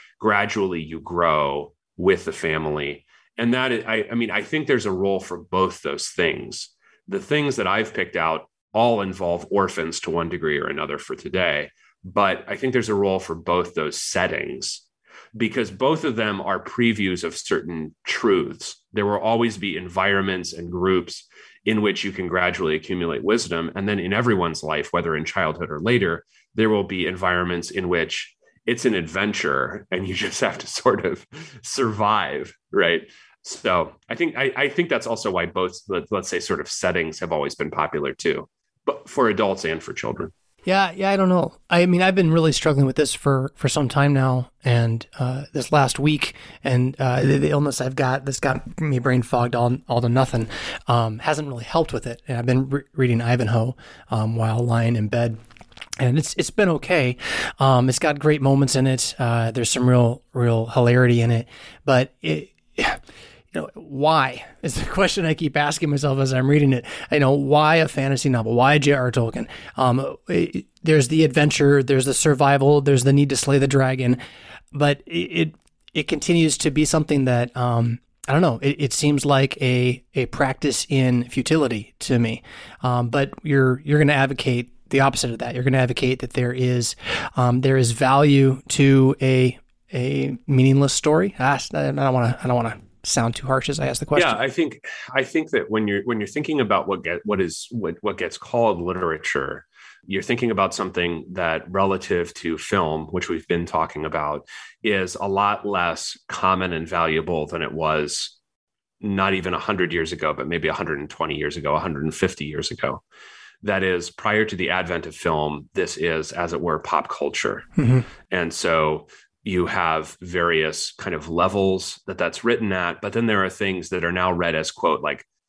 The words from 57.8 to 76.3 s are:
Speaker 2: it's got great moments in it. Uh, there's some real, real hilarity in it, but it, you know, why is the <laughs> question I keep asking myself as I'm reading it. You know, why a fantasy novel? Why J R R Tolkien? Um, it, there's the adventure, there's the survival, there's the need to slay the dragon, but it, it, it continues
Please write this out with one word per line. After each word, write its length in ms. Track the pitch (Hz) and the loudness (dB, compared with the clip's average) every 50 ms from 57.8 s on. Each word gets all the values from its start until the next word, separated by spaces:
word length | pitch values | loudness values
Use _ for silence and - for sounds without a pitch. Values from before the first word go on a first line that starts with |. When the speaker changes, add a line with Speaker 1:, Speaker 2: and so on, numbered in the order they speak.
| 123 131 | 6 4
Speaker 2:
it's 100 | 123 - | 2 2
got 200 | - 151 147 143 | 0 0 0 2
great 240 | 147 151 151 147 131 | 2 2 2 4 4
moments 320 | 135 139 139 135 131 - | 4 6 6 4 4 4
in 100 | 135 131 | 2 2
it. 300 | 135 131 123 - - - - | 2 2 0 -2 -6 -4 -2
Uh, 320 | 127 117 117 117 113 113 | -2 0 2 0 0 0
there's 220 | 110 127 117 - | -2 -2 -2 -2
some 180 | - 127 123 127 | 0 2 4 4
real, 320 | 123 123 120 117 120 - _ _ | 6 6 6 4 2 -2 _ _
real 360 | _ 131 120 120 113 113 113 113 | _ 0 2 2 2 2 0 0
hilarity 540 | - 135 120 120 120 123 127 120 120 117 | 0 2 4 4 6 6 6 6 4 4
in 100 | 113 113 | 4 2
it, 160 | 117 113 117 - - - - - - - _ | 2 0 -2 -4 -14 -20 -20 -20 -20 -8 _
but 280 | - 131 123 131 - _ _ | 2 2 2 2 0 _ _
it, 300 | - 160 156 156 - - _ _ _ _ _ - - - - - - - - - - - - - _ _ - | -4 -4 -4 -4 -6 -10 _ _ _ _ _ -4 -2 -2 -2 -6 -10 -20 -20 -20 -20 -20 -20 -20 _ _ -10
you 80 | 165 | -8
know, 80 | 156 - - | -8 -8 -12
why 720 | - 160 156 139 131 143 156 160 156 131 131 123 117 - - - _ | -18 -16 -10 -4 0 2 4 4 4 2 0 -2 -10 -16 -20 -18 _
is 140 | - - - | -8 -6 -6
the 100 | - - | -4 -6
<laughs> 40 | - | -4
question 360 | - 190 196 175 - 202 170 | 0 0 0 2 2 0 0
I 80 | 160 156 | 0 0
keep 240 | - 165 151 - 151 | 0 -2 -2 0 0
asking 320 | 147 147 143 - 165 147 | 0 0 0 -2 -2 0
myself 300 | 143 139 151 143 135 135 | 0 0 0 0 0 2
as 140 | 135 131 135 | 0 0 2
I'm 160 | 127 127 135 | 2 4 4
reading 240 | 147 151 143 135 131 | 4 6 6 4 4
it. 120 | 120 - - - - - - | 2 -2 -8 -14 -14 -6 -2
You 80 | 165 151 | 0 2
know, 140 | 139 131 139 | 4 4 4
why 440 | 143 139 135 147 147 151 151 160 165 | 2 2 2 4 4 6 6 6 4
a 100 | 160 139 | 4 2
fantasy 420 | - - 135 139 139 123 - 143 | 0 -2 0 0 0 0 2 2
novel? 260 | 127 120 110 110 120 | 2 2 0 2 2
Why 220 | 120 123 135 147 151 | 4 6 6 6 6
J 160 | 139 143 143 | 6 4 4
R 100 | 135 127 | 4 2
R 80 | 127 | 0
Tolkien? 360 | 117 131 117 117 - - 113 - - - - - - - | 2 0 0 0 -2 -6 -10 -10 -12 -16 -18 -12 -2 0
Um, 400 | 131 127 120 131 135 - - - _ - | 2 2 2 2 0 -4 -8 -12 _ -2
it, 380 | 175 175 170 - - - - _ _ _ - | 0 0 0 0 -4 -8 -10 _ _ _ 2
there's 260 | 160 156 151 131 123 | 4 6 6 6 4
the 140 | 156 160 160 | 4 4 4
adventure, 600 | 147 127 156 147 151 - - 147 139 143 139 131 | 4 4 4 4 4 4 4 6 6 6 6 4
there's 220 | 123 139 131 127 | 4 2 2 2
the 80 | 139 127 | 2 0
survival, 680 | - - 156 143 127 147 139 143 139 135 143 147 143 | 2 4 4 4 6 6 4 6 6 6 6 6 6
there's 220 | 135 143 139 127 123 | 6 4 4 4 6
the 100 | 135 139 | 6 6
need 160 | 143 143 139 | 6 6 4
to 80 | 139 127 | 2 0
slay 200 | - 139 139 139 | 2 2 4 4
the 100 | 139 139 | 4 4
dragon, 500 | 139 139 135 131 131 127 127 123 123 123 - - - - - - - - - _ | 4 2 2 2 0 0 2 2 2 0 -2 -12 -20 -20 -20 -20 -20 -20 -20 _
but 300 | - 139 147 143 143 - - | -2 0 2 2 2 0 -4
it, 60 | - 165 170 180 - | -6 -6 -6 -4 -4
it, 240 | - 170 165 156 - _ _ _ _ _ _ - _ | -2 -2 -2 -2 -4 _ _ _ _ _ _ -6 _
it 140 | 151 147 - | -4 -2 -2
continues 500 | 170 143 - - | -2 -2 0 2